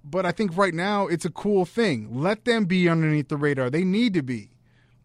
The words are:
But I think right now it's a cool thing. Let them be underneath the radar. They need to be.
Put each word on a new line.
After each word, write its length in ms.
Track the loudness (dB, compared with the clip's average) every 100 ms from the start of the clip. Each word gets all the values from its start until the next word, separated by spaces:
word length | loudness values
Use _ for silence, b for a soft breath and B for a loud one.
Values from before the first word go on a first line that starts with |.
But 220 | -6 -4 -4
I 60 |
think 220 | -2 -2
right 200 | 0 -2
now 320 | 0 -2 0 0
it's 180 | -2
a 60 | -4
cool 340 | -4 0 0
thing. 560 | 0 0 0 0 -4 -4
Let 240 | -2 -2
them 220 | 0 0 2
be 200 | 4 4
underneath 380 | 4 2 0 -2
the 100 | -2
radar. 320 | 0 0 0
They 140 | 0
need 280 | 0 2 2
to 100 | 0
be. 280 | -2 -6 -8 _ b b b b